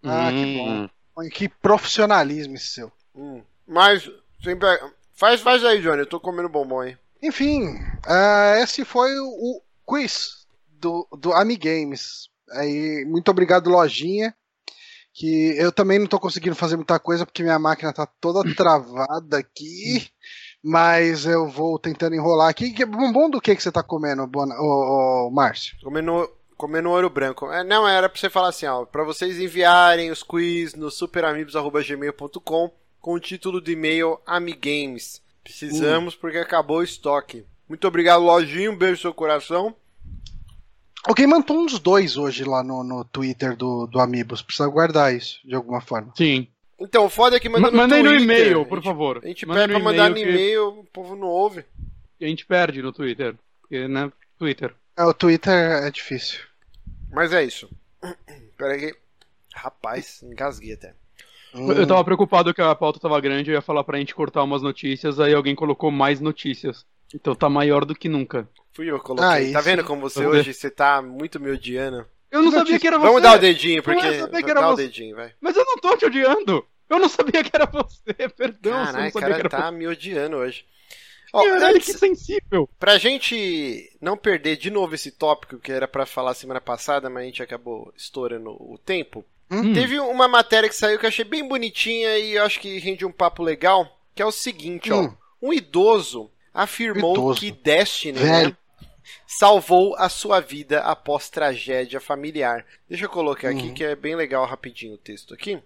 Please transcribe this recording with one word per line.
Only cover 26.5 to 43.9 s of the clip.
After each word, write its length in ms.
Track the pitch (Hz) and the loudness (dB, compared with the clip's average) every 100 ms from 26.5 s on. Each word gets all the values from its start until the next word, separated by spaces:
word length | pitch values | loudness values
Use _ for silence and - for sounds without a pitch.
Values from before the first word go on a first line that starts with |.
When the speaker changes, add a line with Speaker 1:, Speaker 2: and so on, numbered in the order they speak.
| _ | _
Speaker 3:
comendo 320 | 147 160 170 | -6 -4 0
ouro 200 | 175 180 | 0 0
branco. 400 | 143 135 127 139 | 0 -4 -6 -8
É, 100 | 165 | -8
não, 220 | 180 214 208 | 0 2 4
era 220 | 190 185 | 4 2
pra 100 | - | -2
você 120 | 190 | -4
falar 180 | 190 185 | 0 0
assim, 180 | - 147 | -2 -6
ó, 180 | 127 120 | -6 -6
pra 160 | 147 | -6
vocês 340 | 156 151 180 175 | -6 -4 -6 -6
enviarem 680 | 185 165 175 175 175 170 170 | -6 2 6 8 8 6 0
os 100 | 160 | -8
quiz 520 | - 170 170 170 165 | -6 -4 -2 -2 -6
no 160 | 156 151 | -8 -12
superamigos 640 | - 175 175 160 151 151 151 | -8 -6 -2 -2 -2 -6 -6
arroba 260 | 143 147 | -2 -4
gmail 300 | 143 143 143 | -4 -6 -8
ponto 280 | 143 143 180 | -8 -14 -14
com 300 | - 165 170 _ _ _ | -4 -2 -2 _ _ _
com 120 | - | -8
o 60 | 170 | -8
título 400 | 170 185 190 180 | -8 -10 -8 -8
do 100 | 165 | -6
e-mail 500 | 165 156 160 165 160 - | -6 -2 -2 -2 -4 -6
Amigames. 960 | 175 175 165 143 147 139 123 - - _ _ | -6 -6 -8 -6 -6 -6 -12 -16 -20 _ _
Precisamos, 720 | - - 151 151 147 160 175 | -20 -16 -8 -4 0 0 -2
Speaker 1:
Hum. 40 | - | -10
Speaker 3:
porque 160 | 170 160 | -8 -6
acabou 400 | 165 170 147 156 | -2 -2 0 -2
o 40 | |
estoque. 640 | 170 - 147 143 - 117 107 _ _ | -4 -6 -4 -4 -4 -20 -20 _ _
Muito 180 | 160 147 | -4 -2
obrigado, 360 | 165 170 175 | 2 6 8
Lojinha, 460 | 175 170 156 156 208 | 8 4 4 -2 -4
um 60 | 202 | 0
beijo 180 | 190 | 0
no 40 | 175 | 0
seu 160 | 175 | -6
coração. 600 | 165 156 151 - 170 208 226 _ _ - - - - - - - _ _ - - | -4 -2 -2 -2 -4 -4 -8 _ _ -18 -16 -16 -16 -18 -20 -20 _ _ -10 -2
Speaker 1:
Alguém 200 | 220 277 | 4 6
mandou 300 | 330 - 311 | 6 4 0
uns 200 | 339 240 | 0 -2
dois 380 | 160 196 180 135 | 4 4 2 -2
hoje 280 | 143 127 | -4 -4
lá 180 | 135 131 | -4 -2
no, 200 | 127 131 | -2 -6
no 220 | 127 127 | -8 -8
Twitter 520 | 120 135 131 123 131 117 | -8 -6 -6 -4 -6 -4
do, 300 | 127 120 | -4 -4
do 140 | 117 | -4